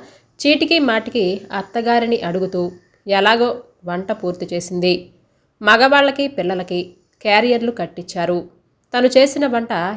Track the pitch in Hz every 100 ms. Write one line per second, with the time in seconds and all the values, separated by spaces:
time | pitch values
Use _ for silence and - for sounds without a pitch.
0 | - _ _ - 285 302 320 330 269 220
1 | 220 240 180 196 - 196 190 233 233 233
2 | 233 233 170 180 185 185 175 175 _ _
3 | 208 196 208 233 240 - - _ 175 175
4 | 190 214 180 175 170 175 175 180 180 180
5 | - _ _ _ _ - 208 226 269 285
6 | 277 277 277 277 175 185 180 180 180 -
7 | _ _ 214 208 240 233 233 233 170 -
8 | 170 180 170 175 - _ _ _ _ 247
9 | 247 254 277 285 277 233 233 196 180